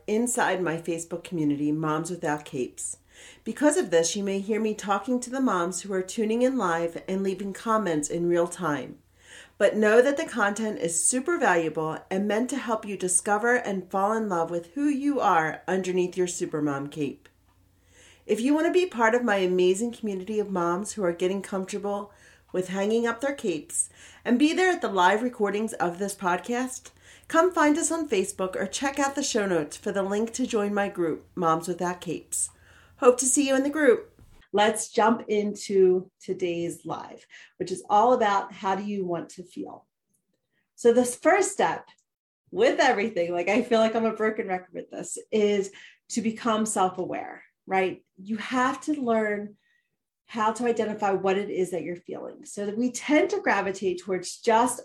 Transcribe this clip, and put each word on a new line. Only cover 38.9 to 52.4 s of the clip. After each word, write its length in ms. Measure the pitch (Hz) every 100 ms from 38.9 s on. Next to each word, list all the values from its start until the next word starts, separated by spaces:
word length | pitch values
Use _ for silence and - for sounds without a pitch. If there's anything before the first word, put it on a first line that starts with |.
| 202 180
want 220 | 165 -
to 120 | -
feel? 420 | 180 - 190 - _ _ _ _ _ _ _ _ _ _
So 180 | 240
this 200 | 233 240
first 380 | - 311 392 381
step 380 | - 170 147 - _ _ _ _ _ _
with 280 | 180 254 -
everything, 540 | 269 202 220 175 170
like, 160 | 175 180
I 140 | 233
feel 160 | - 226
like 160 | 226 226
I'm 100 | 226
a 80 |
broken 340 | 214 220 220 196
record 260 | 185 -
with 160 | 170 -
this, 260 | 196 170 - -
is 420 | 214 208 202 190 - - _ _
to 100 | 233
become 440 | 220 220 240 214 214
self-aware, 800 | 208 185 185 160 - - - - _ -
right? 340 | 190 185 - _ _
You 220 | 190 220
have 420 | - 254 262 269
to 100 | 311
learn 600 | 294 240 226 208 208 208 - _ _ _ _ _ _ _
how 260 | 226 214
to 120 | 233 240
identify 460 | 226 214 208 202
what 260 | 185 190 190
it 120 | 202
is 220 | 180 175
that 120 | 175
you're 140 | 175 175
feeling. 480 | - 151 - -